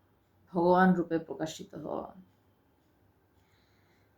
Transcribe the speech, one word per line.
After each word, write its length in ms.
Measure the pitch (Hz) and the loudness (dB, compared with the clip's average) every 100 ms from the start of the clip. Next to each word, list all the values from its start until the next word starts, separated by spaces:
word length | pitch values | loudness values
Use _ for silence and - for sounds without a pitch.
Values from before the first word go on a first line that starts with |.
| _ _ _ _ _ | _ _ _ _ _
ভগবান 420 | 185 175 180 185 | -2 2 6 6
রূপে 240 | 175 170 165 | 4 0 -4
প্রকাশিত 560 | 160 - 156 - 180 | -6 -10 -10 -12 -18
হওয়া। 400 | - 151 - - 185 - _ _ _ _ _ _ _ _ _ _ _ _ _ _ _ _ _ _ | -16 -10 -10 -12 -18 -20 _ _ _ _ _ _ _ _ _ _ _ _ _ _ _ _ _ _